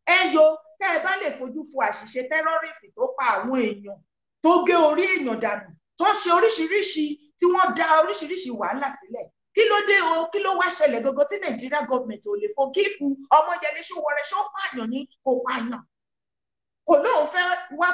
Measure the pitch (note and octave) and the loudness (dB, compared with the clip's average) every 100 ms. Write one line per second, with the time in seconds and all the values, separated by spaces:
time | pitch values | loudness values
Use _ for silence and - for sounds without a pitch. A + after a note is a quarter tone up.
0 | - F#4 E4 D#4 D#4 D#4 - - G4 D#4+ | 0 2 4 6 6 4 -8 -6 -2 -2
1 | F4 F#4+ D4+ - B3+ D#4 - C4 G#3 - | -2 -4 -4 -8 -10 -10 -10 -4 -4 -4
2 | A3 B3+ B3+ D#4+ D#4+ D#4+ E4 - - G#3+ | -10 -8 -4 -2 0 -2 -4 -12 -16 -6
3 | B3+ C#4 B3 G3 A#3 C4 G#3+ G3+ G3+ G3+ | -6 -2 0 0 -2 -2 -2 -4 -12 -18
4 | _ _ _ _ D#4+ E4+ - F4 D4+ D#4 | _ _ _ _ 4 4 6 4 4 4
5 | F#4 E4+ C4 A3 G#3+ G3+ - - _ - | 0 0 -2 -4 -4 -6 -10 -20 _ 0
6 | G4 G#4 F4 F4 A4 E4 D#4+ G4+ - D#4 | 0 2 2 4 4 2 0 0 0 0
7 | D4+ - _ - F4 F4+ F#4 - D#4+ D#4 | -4 -6 _ 0 2 4 2 2 4 4
8 | D#4 G4+ D4+ F4+ B3 A3 F#3 C4 C4+ - | 4 -2 -6 -8 -8 -6 -6 -4 -6 -8
9 | - - - _ _ G4+ G#4+ G#4 G4+ G4 | -14 -14 -14 _ _ 2 4 4 2 2
10 | E4 E4 E4 G4+ G4 F#4+ F4+ - D4+ A3+ | 2 0 -2 -2 -2 0 0 2 2 2
11 | A3 C#4+ C#4+ G4+ E4+ A3+ B3+ D4 B3+ B3+ | -2 0 0 -2 -6 -8 -6 -4 -2 -4
12 | A3+ G#3 G#3 G#3 G#3 - C4+ F4+ G4+ G4+ | -4 -10 -8 -4 -4 -2 -2 0 -2 -2
13 | C#4+ C#4 - D4+ E4+ E4+ D4+ D#4 E4+ F4 | -4 -4 4 4 4 -2 -6 -8 -10 -6
14 | D4 C#4+ C#4+ F#4+ G4+ F#4+ F#4+ B3+ A3 C4 | -4 -2 -4 -6 -6 -6 -6 -6 -6 -6
15 | C#4 _ C4 B3+ B3+ B3 A#3 A#3+ - _ | -8 _ -2 -2 -2 -4 -6 -10 -14 _
16 | _ _ _ _ _ _ _ _ - C#4+ | _ _ _ _ _ _ _ _ 2 4
17 | G#4+ G4+ D4+ F4+ F4+ F4 - D4 F4+ | 4 2 0 0 0 -2 -6 -2 0